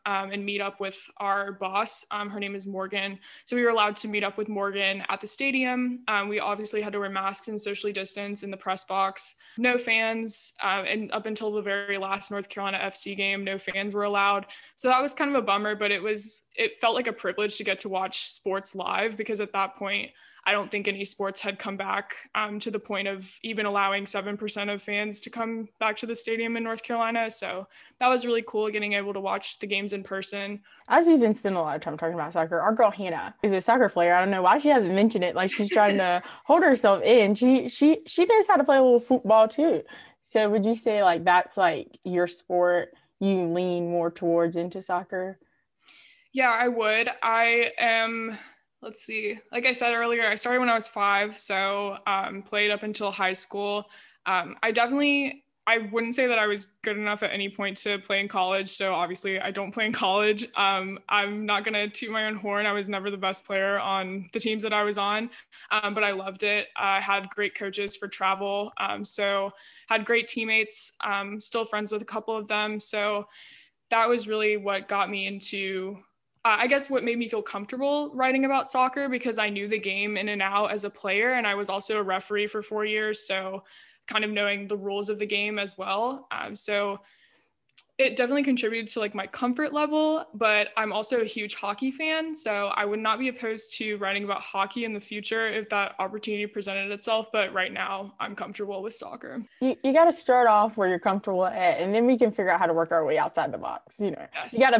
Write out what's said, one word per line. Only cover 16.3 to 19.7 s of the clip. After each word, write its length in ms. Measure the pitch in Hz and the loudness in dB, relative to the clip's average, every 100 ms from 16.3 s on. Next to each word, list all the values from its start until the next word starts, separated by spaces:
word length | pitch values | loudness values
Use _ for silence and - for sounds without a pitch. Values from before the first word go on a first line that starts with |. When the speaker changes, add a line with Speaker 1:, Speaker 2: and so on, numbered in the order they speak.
| - _ - | -8 _ -4
Speaker 1:
it 240 | 226 - | -4 0
felt 140 | 233 | 0
like 120 | 233 240 | 2 -2
a 60 | |
privilege 440 | - 185 185 208 202 | -4 -4 -2 -4 -4
to 60 | |
get 160 | 208 190 | -4 -4
to 80 | 208 | -4
watch 420 | 185 190 - - | -4 -4 -6 -6
sports 440 | - 196 190 196 | -6 -4 -4 -6
live, 420 | 190 180 190 220 214 | -6 -4 -2 -2 -4
because 240 | 214 208 | -6 -4
at 120 | 208 | -4
that 240 | 196 190 | -2 -4